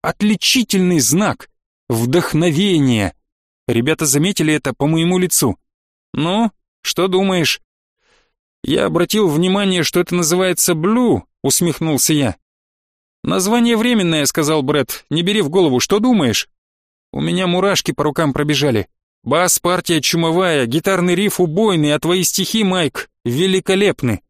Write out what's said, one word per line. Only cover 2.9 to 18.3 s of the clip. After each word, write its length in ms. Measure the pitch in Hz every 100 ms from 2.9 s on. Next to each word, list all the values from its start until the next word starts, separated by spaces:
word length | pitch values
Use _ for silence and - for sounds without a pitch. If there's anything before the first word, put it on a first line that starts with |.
| 117 98 - _ _ _ _ -
Ребята 400 | 117 127 156 151
заметили 480 | 139 170 - 156
это 200 | 151 -
по 140 | 120 143
моему 300 | 160 170 180
лицу. 400 | 180 - 135 - _ _ _ _ _
«Ну, 380 | - 156 202 226 _ _ _
что 260 | - - 185
думаешь?» 540 | 185 190 185 139 - _ _ _ _ _ _ _ _ _ _
«Я 260 | - 160 196
обратил 420 | 165 175 208 196
внимание, 540 | 151 185 190 196 180
что 180 | 156 180
это 140 | 175 175
называется 600 | 160 180 185 180 - 165
блю», 480 | 170 233 240 123 - _
усмехнулся 720 | 139 - 175 147 160 143 -
я. 220 | 156 131 - _ _ _ _ _ _ _ _
«Название 540 | - 185 185 240 233 226
временное», 480 | 240 233 180 160 139
сказал 380 | - 147 156
Брэд. 420 | 135 147 127 - _
«Не 120 | 151
бери 200 | 175 214
в 80 | 151
голову, 300 | 180 170 123
что 200 | - 202
думаешь?» 500 | 240 226 135 104 - _ _ _ _ _ _
У 80 | 143
меня 240 | 156 175 185
мурашки 460 | 175 196 175 -
по 120 | 147
рукам 300 | 147 143 160